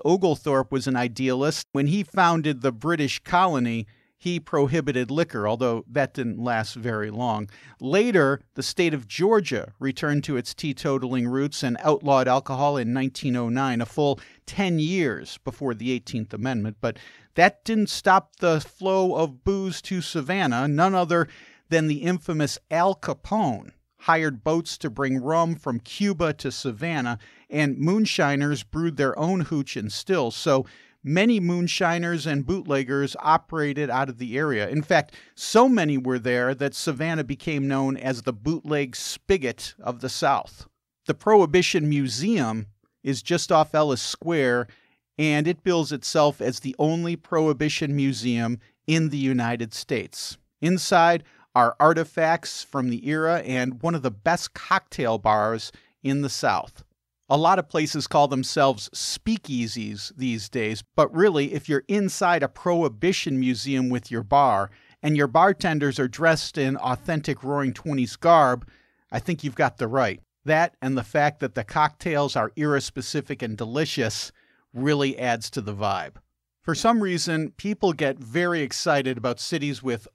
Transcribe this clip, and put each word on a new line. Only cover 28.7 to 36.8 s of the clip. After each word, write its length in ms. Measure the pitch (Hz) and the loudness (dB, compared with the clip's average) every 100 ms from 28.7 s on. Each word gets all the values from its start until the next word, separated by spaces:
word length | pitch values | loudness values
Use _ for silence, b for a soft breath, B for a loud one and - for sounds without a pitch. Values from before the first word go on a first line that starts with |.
| 156 170 139 | -4 -4 0
their 200 | 135 - | 0 0
own 220 | 160 190 | 0 0
hooch 380 | 156 156 135 - | 0 -2 -4 -6
and 160 | 104 | -8
stills. 420 | - - 185 120 - | -8 -2 0 0 -2
So 300 | - 135 135 B B B 135 | 0 2 0 B B B -2
many 340 | 165 214 226 | 2 4 4
moonshiners 880 | 175 175 175 - 175 170 170 170 147 | 2 0 -2 0 0 0 -2 -4 -2
and 180 | 139 127 | -2 -2
bootleggers 720 | 185 165 139 127 139 139 - | -4 0 -2 0 -2 -2 -2
operated 680 | 151 160 - 160 147 139 147 | 2 2 2 -4 -4 -2 -2
out 200 | 123 135 | -2 -4
of 80 | 120 | -6
the 200 | 123 123 | -6 -4
area. 300 | 151 117 101 | -2 0 -2
In 140 | 143 | -2
fact, 340 | 151 170 - B B | 0 0 0 B B
so 360 | B - 220 254 | B 2 6 6
many 280 | 233 156 139 | 6 2 0
were 220 | 127 127 | 0 -2
there 340 | 120 123 123 135 | 0 0 0 0
that 200 | 139 | -4
Savannah 480 | - | -4